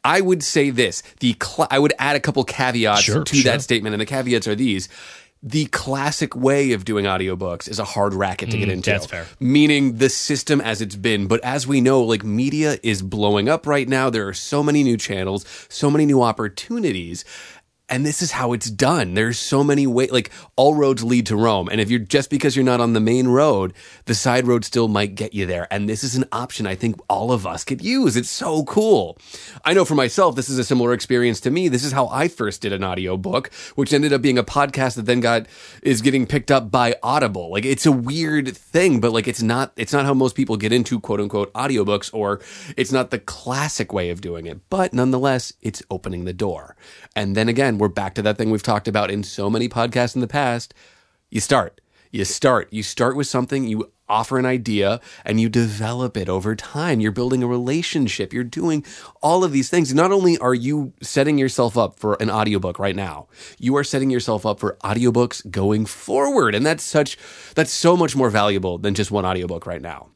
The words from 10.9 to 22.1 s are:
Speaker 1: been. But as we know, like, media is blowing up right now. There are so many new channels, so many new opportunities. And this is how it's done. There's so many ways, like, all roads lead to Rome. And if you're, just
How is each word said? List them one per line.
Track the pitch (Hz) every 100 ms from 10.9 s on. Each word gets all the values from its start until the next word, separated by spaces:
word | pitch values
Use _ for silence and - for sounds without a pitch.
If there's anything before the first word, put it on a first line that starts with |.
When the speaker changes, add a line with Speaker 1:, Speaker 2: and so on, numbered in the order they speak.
| 98
Speaker 1:
been. | 107 107 98
But | 117
as | 123 143 127
we | 139
know, | 123 135
like, | 117 113
media | 107 104 135 147 151 135
is | 117 98
blowing | 95 104 104 104 110
up | 156 147
right | 143 127
now. | 135 131
There | 113 98
are |
so | 95 - 143
many | 147 147
new | 135 113
channels, | - 98 95 95 - - -
so | - 143
many | 151 151
new | 135
opportunities. | 120 110 107 - - 233 185 95 87 87 - - - - _ _ -
And | 131 147
this | -
is | 165
how | - 123
it's | 117 110
done. | 104 131 170 95 92
There's | 113 117
so | - 139
many | 143 139 139
ways, | 120 131
like, | 127 - - - -
all | 135 151
roads | 139 127
lead | 117 123 104
to | 104
Rome. | 113 101 90
And | 107
if | 104
you're, | 120
just | 104